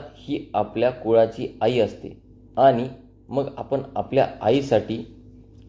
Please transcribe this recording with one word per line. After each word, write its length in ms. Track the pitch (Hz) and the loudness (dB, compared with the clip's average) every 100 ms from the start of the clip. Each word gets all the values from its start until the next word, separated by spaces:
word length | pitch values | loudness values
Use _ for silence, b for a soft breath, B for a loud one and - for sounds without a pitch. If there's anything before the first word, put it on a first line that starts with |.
| - - | -2 -16
ही 360 | - 143 - | -8 -8 -4
आपल्या 360 | 101 104 113 120 | -4 -2 0 -2
कुळाची 680 | 127 110 113 113 120 - - | 0 2 4 4 0 -10 -2
आई 180 | 113 123 | 0 2
असते 420 | 104 - - - - - - - | 0 -2 -16 -18 -20 -20 -8 4
आणि 300 | 135 117 131 - - _ - | 4 4 0 -8 -20 _ -8
मग 180 | 127 139 - | -4 -4 -8
आपण 220 | - 139 - - | -6 -4 -4 -8
आपल्या 320 | 101 131 - - | -2 0 0 0
आईसाठी 640 | 107 139 135 110 104 113 - - - - - - | 0 2 2 0 0 -6 -10 -18 -20 -20 -20 -20